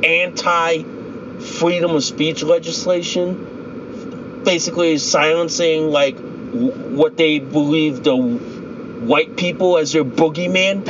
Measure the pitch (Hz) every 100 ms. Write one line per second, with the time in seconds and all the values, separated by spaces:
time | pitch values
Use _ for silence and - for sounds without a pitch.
0 | 160 170 180 - 180 170 165 160 - -
1 | - - - - - - 170 175 170 156
2 | - - 156 156 156 170 165 160 185 175
3 | 170 180 180 185 - - - - - -
4 | - - - - 190 175 175 170 170 151
5 | - 160 156 165 165 - 165 156 156 147
6 | 139 127 - - - 123 127 - - 135
7 | 156 160 160 151 135 147 147 160 156 127
8 | 151 131 123 120 - - - - - -
9 | 117 151 - - 180 - 180 175 151 160
10 | 135 135 160 151 180 185 190 196